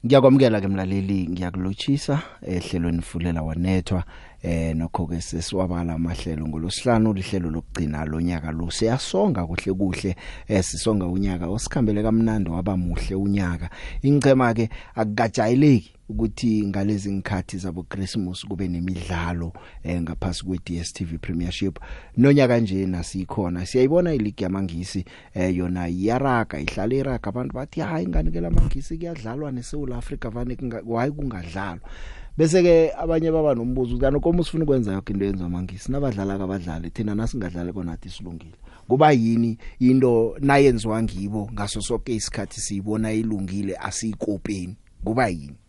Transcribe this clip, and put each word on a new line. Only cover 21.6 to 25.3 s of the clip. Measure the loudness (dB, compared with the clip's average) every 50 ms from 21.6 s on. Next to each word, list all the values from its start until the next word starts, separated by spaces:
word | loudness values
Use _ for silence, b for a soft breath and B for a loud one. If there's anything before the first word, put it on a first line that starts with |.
| -4 -4 -4 -6 B B B B B B B
Nonyaka | 6 6 8 8 8 6 6 6 4
nje | 2 2 0 0 0
nasikhona, | 0 -2 -4 -6 -6 -6 -6 -6 -4 -4 -2 -2 -2 -2 -4 -6
siyayibona | 0 4 4 4 6 6 4 4 2 0
i-league | 0 0 -2 -2 -2 -4
yamangisi, | -2 -2 -2 -2 -4 -4 -6 -8 -4 -6 -6 -6 B B B B B